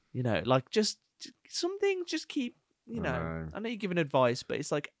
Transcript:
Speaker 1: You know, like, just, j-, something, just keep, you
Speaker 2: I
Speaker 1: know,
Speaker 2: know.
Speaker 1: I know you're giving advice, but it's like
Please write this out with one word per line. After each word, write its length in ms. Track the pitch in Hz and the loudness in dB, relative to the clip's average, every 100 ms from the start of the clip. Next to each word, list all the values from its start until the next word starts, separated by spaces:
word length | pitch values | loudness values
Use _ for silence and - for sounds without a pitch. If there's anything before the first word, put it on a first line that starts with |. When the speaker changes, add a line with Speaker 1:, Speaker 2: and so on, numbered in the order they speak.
| _ | _
Speaker 1:
You 120 | 123 | -4
know, 180 | 123 95 - | 0 0 4
like, 240 | 131 - | 2 2
just, 300 | 220 208 - _ _ | 2 2 0 _ _
j-, 100 | - - - | -18 -18 -10
something, 560 | - 349 392 403 381 349 | -4 -4 0 0 0 -2
just 220 | 320 - | -6 -4
keep, 300 | 302 240 - _ _ - | -4 -4 -6 _ _ -10
you 140 | 233 | -6
Speaker 2:
I 40 | |
Speaker 1:
know, 80 | 160 127 | -2 -2
Speaker 2:
know. 260 | 80 82 80 | -2 -4 -6
Speaker 1:
I 60 | 185 | -6
know 80 | 233 | -6
you're 80 | 220 | -4
giving 200 | 202 175 | -2 0
advice, 460 | 143 135 123 127 | 2 6 4 4
but 140 | - - | -2 -4
it's 140 | 147 | -2
like 180 | 147 - _ | -2 -4 _